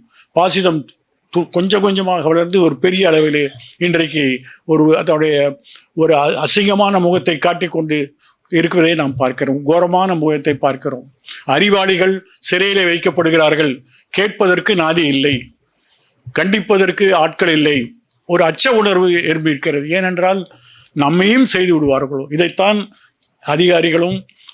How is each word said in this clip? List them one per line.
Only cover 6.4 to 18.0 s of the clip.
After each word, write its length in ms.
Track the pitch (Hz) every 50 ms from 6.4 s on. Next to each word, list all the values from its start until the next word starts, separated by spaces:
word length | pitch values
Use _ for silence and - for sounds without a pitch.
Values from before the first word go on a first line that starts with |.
| 151 156 - 208 202 202 202 196 208 196 202 190
முகத்தை 360 | 175 175 175 180 135 185 165 147
காட்டிக்கொண்டு 600 | 180 175 175 170 180 170 - 165 160 156 151 151 139 139 - _ _ _ _ _ _ - -
இருக்கிறதை 420 | 165 165 165 160 180 160 160 175
நாம் 220 | 160 151 139 135
பார்க்கிறோம். 440 | - 135 127 123 - 139 135 135 143 143
கோரமான 460 | 139 160 175 180 175 175 180 190 190 180
முகத்தை 400 | 165 151 156 151 147 147 160 147
பார்க்கிறோம். 500 | - - 139 131 131 - 147 131 123 - 139 _ _ _ - - - - -
அறிவாளிகள் 680 | 135 147 190 202 196 196 190 196 196 170 185 190 190 190 - _ _ _
சிறையிலே 440 | - - - 180 190 202 196 196 185
வைக்கப்படுகிறார்கள். 840 | 175 170 170 - 185 156 175 170 165 160 165 156 151 151 151 160 147 123 123 - _ _ _ _ _ -
கேட்பதற்கு 580 | - 196 214 - - 208 185 180 175 175 - 208
நாதி 300 | 180 165 156 165 170 165 147
இல்லை, 280 | 139 135 135 143 143 123 - - _ _ _ _ _ _ _ _ _ _ _ _ _ _ -
கண்டிப்பதற்கு 800 | - - - 160 190 196 220 190 - 214 190 196 180 180 - 208 190 190
ஆட்கள் 400 | 170 156 160 156 - 190 175 160
இல்லை. 240 | 151 147 151 147 135 117 117 - -